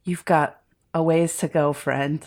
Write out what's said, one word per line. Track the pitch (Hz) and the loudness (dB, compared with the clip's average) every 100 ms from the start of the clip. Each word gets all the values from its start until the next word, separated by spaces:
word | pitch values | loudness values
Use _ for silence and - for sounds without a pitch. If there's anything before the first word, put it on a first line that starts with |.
"You've | 180 175 - | -8 -6 0
got | 160 147 - _ _ _ | 2 2 -6 _ _ _
a | - | -2
ways | 165 165 170 - | 2 2 2 -2
to | 180 | -2
go, | 165 147 | 0 0
friend." | 143 - 135 143 151 | 0 -4 -2 -2 -4